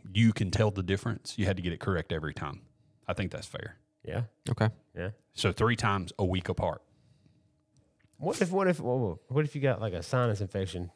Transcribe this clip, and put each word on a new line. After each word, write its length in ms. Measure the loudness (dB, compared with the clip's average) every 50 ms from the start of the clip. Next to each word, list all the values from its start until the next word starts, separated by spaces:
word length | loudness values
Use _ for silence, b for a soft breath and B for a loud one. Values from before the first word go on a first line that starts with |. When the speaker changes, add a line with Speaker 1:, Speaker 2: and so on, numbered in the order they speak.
| -10 -2
Speaker 1:
you 200 | 2 4 6 6
can 180 | 6 4 0 2
tell 200 | 4 4 4 4
the 120 | 2 0
difference, 560 | 0 0 0 0 0 -4 -6 -6 -8 -8 -4 0
you 80 | 0
had 100 | 0 0
to 60 | 0
get 100 | -2 -4
it 60 | -4 -2
correct 320 | -2 0 0 0 -2 -2
every 220 | -4 -4 -4 -4 -6
time. 280 | -6 -8 -8 -8 -12 -16 -20 _ _ _ _ _ _ _
I 60 | -6
think 180 | -4 -4 -4 -4
that's 160 | -6 -10 -12
fair. 300 | -10 -12 -12 -12 -12 -14 _ _ _ _ _ -12
Speaker 2:
Yeah. 180 | -6 -6 -6 -6 -6 _ _ _ -6
Speaker 3:
Okay. 180 | 0 2 2 2 2 -4 _ _ -10
Speaker 2:
Yeah. 140 | -8 -8 -8 -8 -12 _ _ _
Speaker 1:
So 180 | 0 0 0
three 240 | 4 4 4 2 4
times 360 | 2 2 0 0 0 -2 -6 -2 -2
a 60 | 0
week 240 | 0 0 0 0 -2
apart. 340 | -2 0 -2 -2 -4 -6 -12 _ _ _ _ _ _ _ _ _ _ _ _ _ _ _ _ _ _ _ _ _ _ _ _ _ _ -6
Speaker 2:
What 220 | -4 -4 0 0
if, 100 | 0 2
what 160 | 2 4 4
if, 140 | 4 2 2
whoa, 160 | 0 0 0
whoa, 240 | 2 0 0 -2 -6 -8 0
what 160 | 0 0 0
if 100 | 0 0
you 60 | 0
got, 200 | 2 2 2 2
like, 120 | -2 -2
a 100 | -2 -4
sinus 380 | -2 0 2 2 4 2 2 0
infection 500 | -2 -2 -2 -2 -2 -2 -4 -6 -6 -6 -10